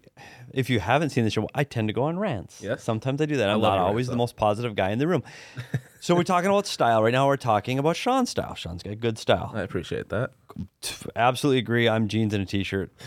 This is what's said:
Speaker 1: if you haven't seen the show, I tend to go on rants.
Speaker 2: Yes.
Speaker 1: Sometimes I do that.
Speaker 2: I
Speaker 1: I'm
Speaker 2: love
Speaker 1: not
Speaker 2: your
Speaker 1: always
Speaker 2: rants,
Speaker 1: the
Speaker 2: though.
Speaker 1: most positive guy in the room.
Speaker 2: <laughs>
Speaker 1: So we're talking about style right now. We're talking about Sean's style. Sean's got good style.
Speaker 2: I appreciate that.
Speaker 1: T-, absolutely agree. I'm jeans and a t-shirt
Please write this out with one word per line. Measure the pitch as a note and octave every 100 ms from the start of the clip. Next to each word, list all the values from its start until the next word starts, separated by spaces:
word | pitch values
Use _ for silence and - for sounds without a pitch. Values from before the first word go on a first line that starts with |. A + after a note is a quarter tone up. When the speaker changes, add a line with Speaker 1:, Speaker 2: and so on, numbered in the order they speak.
| - - - - -
Speaker 1:
if | C3+ A#2+
you | A#2
haven't | G2 C#3 D#3
seen | C3
the | A2
show, | A2 G#2
I | -
tend | D3 A#2+ G#2+
to |
go | G#2
on | D3 F3
rants. | G#3 G#2+ - -
Speaker 2:
Yes. | G2 -
Speaker 1:
Sometimes | - A2+ C3 C#3
I | D3+
do | C#3
that. | G2+
Speaker 2:
I |
Speaker 1:
I'm | A2
Speaker 2:
love | F#2
Speaker 1:
not | F#2+
Speaker 2:
your | F#2
Speaker 1:
always | A2
Speaker 2:
rants, | B2+
Speaker 1:
the |
Speaker 2:
though. | A#2+
Speaker 1:
most | A#2+ -
positive | G#2+ G#2 A#2+ G2+
guy | F#2+
in | A2+
the | D#3
room. | D#3+ -
Speaker 2:
<laughs> | - - - - C3+ - -
Speaker 1:
So | -
we're | F3
talking | F3 F3+ F#3+
about | G3+ G3+
style | - A#2+ A2+
right | A2
now. | B2+ C#3
We're | C#3
talking | B2 G#2 A#2+ C3
about | D3+ E3+
Sean's | A#3+ C4 B3
style. | - -
Sean's | - E2+ E2+
got | F#2+ G#2+
good | A#2 A2
style. | - G2 E2+
Speaker 2:
I | A2
appreciate | F2 F#2 - - -
that. | G2+ C3 _ - - F2+ _
Speaker 1:
T-, | - - - -
absolutely | A#2+ B2 D3 C3
agree. | A2 A#2 A#2
I'm | A2+ G#2
jeans | G#2+ G#2+
and | G#2
a | F#2+
t-shirt | G2+ F#2 G2 F2 -